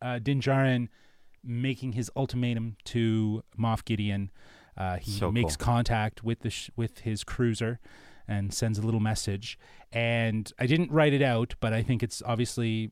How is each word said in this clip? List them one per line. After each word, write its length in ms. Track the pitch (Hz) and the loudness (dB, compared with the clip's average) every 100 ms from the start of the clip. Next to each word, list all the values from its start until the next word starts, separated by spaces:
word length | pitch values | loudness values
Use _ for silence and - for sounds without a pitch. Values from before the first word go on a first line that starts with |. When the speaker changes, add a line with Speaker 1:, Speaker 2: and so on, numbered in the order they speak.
Speaker 1:
uh, 160 | 123 120 | -6 -4
Din 220 | 117 139 | 0 0
Djarin 460 | 135 135 135 123 117 - - - - - | 2 4 4 2 -2 -10 -20 -20 -20 -18
making 500 | 127 120 131 127 131 | -8 -4 -2 -2 -4
his 180 | 113 107 127 | -4 -4 -4
ultimatum 600 | 135 123 123 117 113 104 - | -2 0 0 0 -4 -8 -4
to 580 | 120 113 110 110 110 - - | 0 2 4 2 -2 -6 -2
Moff 260 | 113 113 | 0 0
Gideon. 460 | - 107 104 101 98 - - - - - | 0 -2 0 -2 -4 -10 -20 -20 -20 -6
Uh, 200 | 95 90 | -4 -4
he 120 | - | -4
Speaker 2:
So 200 | 101 95 | -2 0
Speaker 1:
makes 240 | 117 82 76 | 2 0 0
Speaker 2:
cool. 100 | 120 | 2
Speaker 1:
contact 500 | 120 120 110 107 - | 2 2 2 0 -2
with 180 | 110 117 | -4 -2
the 100 | 113 | -4
sh-, 180 | - - - | -6 -8 -6
with 240 | 113 - | -6 -4
his 240 | 113 104 | -4 -4
cruiser 560 | - - 120 110 113 120 - - - - - | -4 0 0 2 -2 -4 -10 -20 -20 -18 -4
and 260 | 104 101 | -2 -2
sends 240 | - 113 107 | -2 0 0
a 60 | |
little 160 | 110 110 | 0 2
message. 580 | 107 107 - 98 110 - - - - | 2 0 -2 -4 -6 -14 -18 -20 -6
And 600 | 120 117 117 113 110 104 - | -2 0 2 0 0 -4 -4
I 80 | 123 | 2
didn't 240 | 160 160 | 2 4
write 220 | 151 151 | 4 6
it 80 | 139 | 6
out, 320 | 139 113 120 - | 4 4 0 -2
but 140 | 113 | 0
I 80 | 113 | 0
think 220 | 110 120 | 2 0
it's 180 | 117 - 120 | 0 -4 -4
obviously 680 | 113 120 - 113 110 110 | 0 0 0 0 0 -4